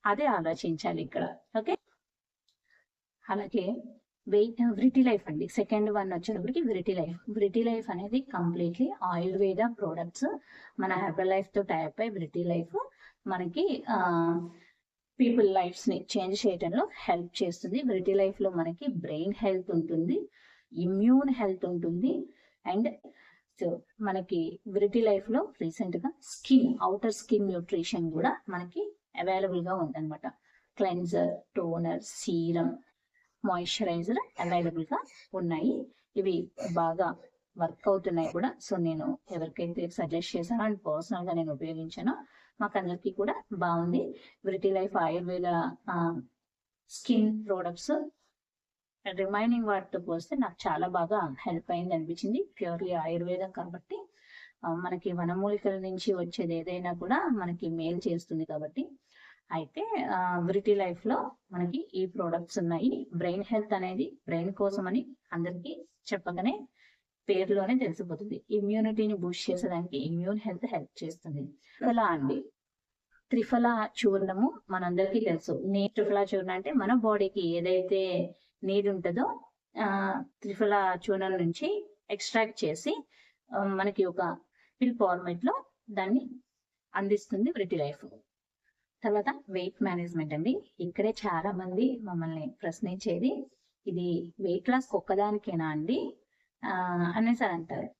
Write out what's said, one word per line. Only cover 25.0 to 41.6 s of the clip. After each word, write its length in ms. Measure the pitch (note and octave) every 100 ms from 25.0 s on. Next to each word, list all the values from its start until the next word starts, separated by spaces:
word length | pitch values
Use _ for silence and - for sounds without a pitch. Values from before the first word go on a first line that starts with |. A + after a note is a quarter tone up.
లైఫ్ 300 | G#3+ G3 G3
లో 220 | B3 G#4 -
రీసెంట్ 360 | E3 - F#3+ F3
గా 140 | F3 -
స్కిన్, 560 | - - - C4 B3+ A3+
ఔటర్ 300 | F#3 G3 A3+
స్కిన్ 320 | G#3 - G#3 G3
న్యూట్రిషన్ 640 | F3+ F3 F3+ E3+ F3 E3
కూడా 260 | D#3+ A#3 - -
మనకి 460 | F3+ F3 D#4+ G#4 - _ -
అవైలబుల్ 480 | F3+ F#3+ G3 F3+ E3+
గా 80 | F#3+
ఉందన్నమాట. 520 | D#3+ D#3+ D#3 D3+ B3+ - _ _ _ -
క్లెన్సర్, 600 | F#3+ F3 F3 F3 F3 - _ -
టోనర్, 460 | E3+ E3 E3 -
సీరం, 760 | - - - E3+ E3 E3+ - - _ _ _ _ _ _ G#3
మాయిశ్చరైజర్ 960 | F3 F3 - G3 E3+ F3 B3 B4+ -
అవైలబుల్ 440 | F3 F3 E3+ E3 D#3
గా 120 | C#4+ - - -
ఉన్నాయి. 540 | F#3+ F3 D#3+ B3 - - _ _ -
ఇవి 340 | F#3+ E3+ F3 - G3+
బాగా 420 | E3+ E3 E3 F3 F3 - _ _ -
వర్క్ 300 | E3 - -
అవుతున్నాయి 420 | G3 F#3 E3+ D#3+
కూడా. 260 | E3+ B3+ - -
So 100 | F3
నేను 360 | E3 D#3+ - - -
ఎవరికైతే 560 | F3 D#3+ - E3+ E3+ F3
సజెస్ట్ 500 | - E3 E3 F3 F3+
చేశానో 280 | E3+ A#3 G#3+
and 140 | G3+
పర్సనల్ 460 | - D4+ - F#3 F3
గా 60 |
నేను 200 | E4+ D#4+
ఉపయోగించానో 720 | C#3